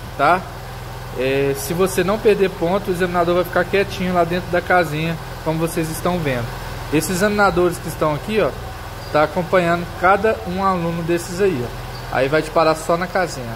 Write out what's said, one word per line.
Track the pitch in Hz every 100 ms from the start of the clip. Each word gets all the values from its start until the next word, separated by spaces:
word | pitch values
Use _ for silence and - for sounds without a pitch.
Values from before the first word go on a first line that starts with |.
| - -
tá? | 143 180 - - - - - - - -
É, | 131 135 139 139
se | - 175
você | 190 -
não | 180 214
perder | 214 190 190
ponto, | - 170 196 196
o |
examinador | 175 180 175 170 175
vai |
ficar | 170 180 180
quietinho | 196 196 - 185 180
lá |
dentro | 170 180 -
da | 175
casinha, | 165 180 160 151 165 165 - - -
como | 160
vocês | 165 170 160
estão | 160 180 180
vendo. | 151 123 120 - - - -
Esses | 147 156
examinadores | 180 208 208 202 175 180 160
que | -
estão | - 156 147
aqui, | - 214
ó, | 151 - - - - - -
tá | 151
acompanhando | 151 185 170 190 170 170 170 -
cada | 180 196 220 220 -
um | 180
aluno | 196 185 170 170
desses | 165 170 170 175
aí, | 202 147
ó. | 120 - - - - -
Aí | 135
vai | 156
te | 156
parar | 170 156 160
só | - 170
na | 180
casinha. | 196 175 135 120